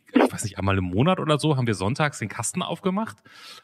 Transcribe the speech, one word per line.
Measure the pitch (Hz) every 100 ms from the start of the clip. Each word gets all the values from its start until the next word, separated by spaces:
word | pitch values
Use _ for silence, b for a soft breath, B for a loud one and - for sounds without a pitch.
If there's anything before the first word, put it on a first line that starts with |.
| _
ich | 247 262
weiß | 180
nicht, | 101 -
einmal | 95 95
im |
Monat | 92 90 156 185
oder | 151 147
so, | 156 135
haben | 117
wir | 101
sonntags | 92 139 147 -
den | 104
Kasten | - 113 180
aufgemacht. | - 170 185 190 220 - B B B B